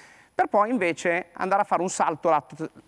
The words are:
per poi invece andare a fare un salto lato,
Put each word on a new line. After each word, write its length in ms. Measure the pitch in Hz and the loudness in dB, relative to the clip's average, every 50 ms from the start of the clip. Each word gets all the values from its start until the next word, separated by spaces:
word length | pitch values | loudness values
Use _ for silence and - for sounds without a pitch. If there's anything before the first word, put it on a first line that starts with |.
| - - - - - _ _ | -20 -20 -20 -20 -20 _ _
per 140 | - 370 | -4 -2
poi 240 | - - 202 208 226 | 0 2 2 2 2
invece 560 | 262 226 185 170 156 - - 180 170 180 - - - | 0 0 0 0 -2 -2 -2 -2 -2 -2 -4 -8 -10
andare 280 | - - 185 190 202 | -6 -2 0 0 0
a 40 | 202 | 0
fare 180 | - 190 160 175 | 0 0 -2 -2
un 60 | 185 | -2
salto 400 | - - 185 160 160 - - 165 | -2 -2 -2 -2 -2 -2 0 2
lato, 420 | 156 147 - - - - 160 - - - - | 2 2 0 -4 -12 -12 -12 -12 -12 -16 -20